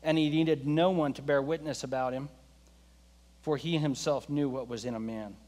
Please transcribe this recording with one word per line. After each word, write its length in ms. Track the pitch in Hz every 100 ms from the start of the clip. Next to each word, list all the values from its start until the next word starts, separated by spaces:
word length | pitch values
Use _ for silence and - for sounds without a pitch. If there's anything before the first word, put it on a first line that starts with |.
and 120 | - 160
he 140 | 151
needed 380 | 156 160 151 135
no 240 | 151 180
one 200 | 185 147
to 100 | 135
bear 180 | 139 143
witness 420 | 135 165 151 131
about 300 | 131 131 127
him, 160 | 127 143 - - - - - - - - - - -
for 160 | - 143
he 220 | 160 165
himself 500 | 147 131 - 139 -
knew 200 | 143 143
what 180 | 131 123
was 180 | 117 120
in 80 |
a 60 | 113
man. 360 | 110 110 107 92